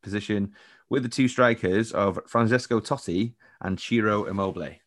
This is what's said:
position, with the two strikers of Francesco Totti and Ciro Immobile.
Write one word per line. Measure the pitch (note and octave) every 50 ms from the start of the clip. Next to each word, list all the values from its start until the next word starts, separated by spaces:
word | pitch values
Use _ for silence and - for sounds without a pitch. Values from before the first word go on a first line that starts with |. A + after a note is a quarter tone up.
| -
position, | G2+ G2 G#2 G2+ - G#2+ G2+ G2+ G2 - - - - - _ _ _
with | - C#3 B2+
the | A#2+
two | - - C3+ B2
strikers | - - B2+ B2 A#2 - - F#2 F#2 G2+ A2+ A2+ -
of | - G2+ G2 F2+ F#2+ - -
Francesco | - A#2 A#2 A2 A#2+ B2 - - A#2+ A2+
Totti | G2+ - C#3+ B2+ - - E2+ F2+ A2 A#2 A#2+ _ _ - _ _
and | - F#2 F#2+ F2+
Ciro | - - A#2+ A#2 G#2+ G#2+ G#2 G#2 G2+
Immobile. | - F#2+ G2 G2 F#2+ F#2 F#2+ D#2+ C#2+ - - _